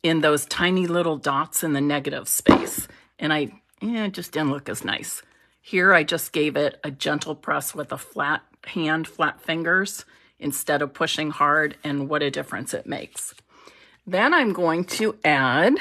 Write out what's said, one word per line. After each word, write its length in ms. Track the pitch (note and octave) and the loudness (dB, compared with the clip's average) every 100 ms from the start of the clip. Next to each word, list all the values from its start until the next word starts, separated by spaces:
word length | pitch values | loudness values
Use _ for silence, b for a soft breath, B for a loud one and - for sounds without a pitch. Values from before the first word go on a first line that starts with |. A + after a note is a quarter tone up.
in 180 | E3 E3 | 2 2
those 240 | D3+ D3 - | 4 2 0
tiny 400 | - F3 F#3 F3 | 0 2 2 2
little 300 | F3 E3+ D3+ | 0 0 0
dots 460 | D3 C#3 D#3 - | -2 -2 -2 -2
in 100 | D#3+ | 0
the 80 | C#3 | 0
negative 480 | C#3+ C#3+ C#3 C#3 - | 2 0 -2 -6 -4
space. 580 | - - - - - - B B _ | 0 4 4 4 -8 -10 B B _
And 140 | D3+ | 0
I, 200 | D#3 C#3+ - _ _ | 0 0 -6 _ _
eh, 240 | G#3 A#3 | -4 -2
it 80 | G#3 | -4
just 200 | F#3+ F3 | -4 -8
didn't 180 | - D3+ | -2 -2
look 180 | C#3+ - | -2 -6
as 160 | G#2 | -8
nice. 380 | F#2 G2 - - - b b b | -4 -6 -6 -12 -14 b b b
Here, 320 | - F#3 F#3 | -4 2 6
I 100 | F3+ | 6
just 280 | D3+ E3 - | 4 -2 -2
gave 240 | E3 D3+ C#3+ | 0 0 2
it 240 | D3 - | 0 -2
a 60 | D3+ | -10
gentle 440 | C#3 D3+ D3 D#3 | -6 -2 -2 -4
press 400 | D3+ - D3 C#3 | -8 -4 -4 -4
with 180 | - C#3+ | -8 -8
a 60 | - | -10
flat 440 | - - C#3+ D#3 _ _ - | -12 -6 -2 -2 _ _ -10
hand, 420 | - D#3 D#3+ D#3+ | -4 -2 -2 -4
flat 320 | - D#3 - | -2 -4 -4
fingers, 640 | - E3 E3 F#3 G3 - - b b b | -6 -4 0 0 0 -6 -16 b b b
instead 440 | C#3+ C#3+ - D3 | -8 -6 -2 0
of 120 | C#3+ | -2
pushing 360 | - D#3+ - D#3 | -2 -2 -2 -4
hard, 460 | D3 D3 D3+ D3+ D3 | 0 2 4 0 -4
and 240 | D3+ C#3+ C#3 | -6 -4 -2
what 140 | D3+ | -2
a 80 | C#3+ | -2
difference 440 | C#3 C#3+ F#2+ A#2+ | -4 -8 -8 -6
it 120 | - - | -8 -8
makes. 480 | - - - - - _ B B B B B - | -10 -10 -12 -12 -14 _ B B B B B -4
Then 260 | F3+ A#3+ | 2 4
I'm 200 | E4+ A#3+ | 4 2
going 320 | F3+ F3 E3 F3+ | 2 2 2 -2
to 320 | - G#3+ - | -2 -2 0
add 500 | D#3 C#3+ C3 C3 F#3 D4+ | 2 2 4 4 4 4